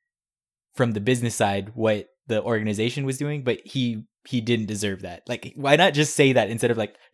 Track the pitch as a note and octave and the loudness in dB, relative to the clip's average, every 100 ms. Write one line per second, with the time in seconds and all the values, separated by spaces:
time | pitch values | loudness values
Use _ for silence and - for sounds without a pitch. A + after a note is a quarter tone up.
0 | _ _ _ _ _ _ _ - A#2+ G#2+ | _ _ _ _ _ _ _ -2 -2 0
1 | G#2 B2 A#2+ - G#2 G2+ G2+ A#2 A2 G#2 | 0 0 0 0 0 0 -6 -2 0 0
2 | - _ - G#2+ G#2+ A2+ G#2+ G#2 A#2 C#3+ | -4 _ -4 -2 0 -2 -2 -2 -2 -2
3 | C3+ C3 D3 D3 B2+ A2+ - C#3 A#2+ A2 | -6 -4 -6 -4 -4 -4 -4 -4 -2 -4
4 | - _ - A#2+ A2+ A#2 G#2 G#2 G#2 F#2 | -10 _ -6 -4 0 -2 -2 -4 -4 -6
5 | F#2 E2+ - A#2+ B2 C#3+ C#3 D3+ F#3 D3 | -10 -14 -10 -10 -10 -4 4 6 6 4
6 | D3+ - C#3 B2 G#2 A#2 C3 A2 G#2 - | 0 4 6 6 2 0 0 0 -2 -6
7 | _ | _